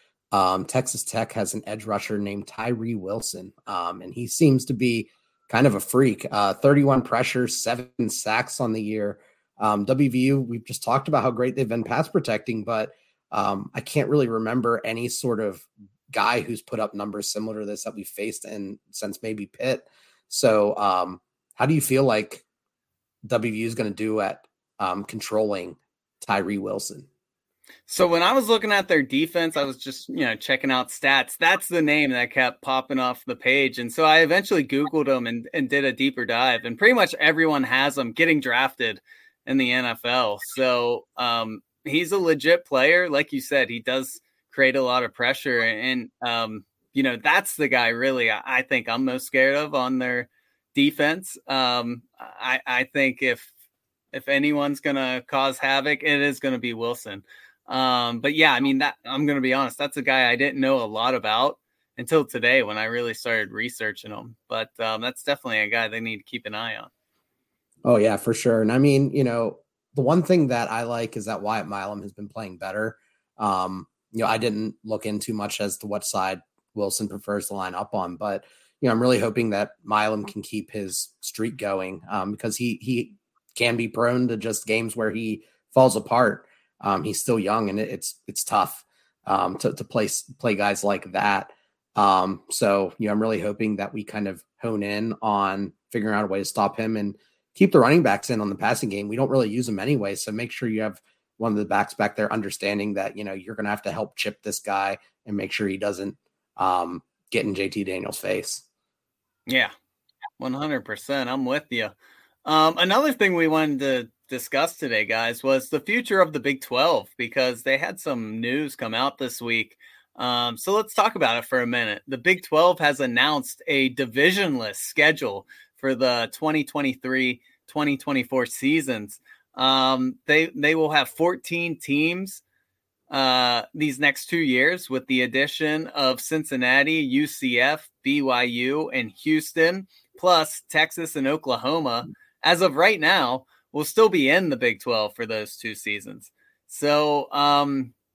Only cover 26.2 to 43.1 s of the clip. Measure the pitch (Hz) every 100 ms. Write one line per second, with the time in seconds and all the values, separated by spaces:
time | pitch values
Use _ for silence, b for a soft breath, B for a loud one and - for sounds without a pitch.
26.2 | - 101 92 104 98 98 - - - _
27.2 | _ _ _ _ b b b - 180 170
28.2 | 180 269 220 226 214 202 190 160 135 135
29.2 | 160 175 165 156 139 127 135 131 - 131
30.2 | 127 110 - 131 139 127 123 - 139 135
31.2 | 127 - 165 190 - 175 151 151 143 123
32.2 | 120 139 127 - 135 131 - 135 127 123
33.2 | - 120 123 135 135 131 120 135 156 160
34.2 | 160 180 196 180 131 139 151 160 139 131
35.2 | 117 117 117 165 131 143 135 117 135 131
36.2 | 120 117 127 117 117 120 220 247 185 -
37.2 | 151 156 160 147 127 131 143 143 120 113
38.2 | 165 151 127 120 135 - 117 104 b b
39.2 | b b - 135 123 127 123 117 120 127
40.2 | 113 101 - - 127 123 120 120 - -
41.2 | 123 117 110 107 _ _ 156 151 165 196
42.2 | 170 156 143 175 - 135 139 175 180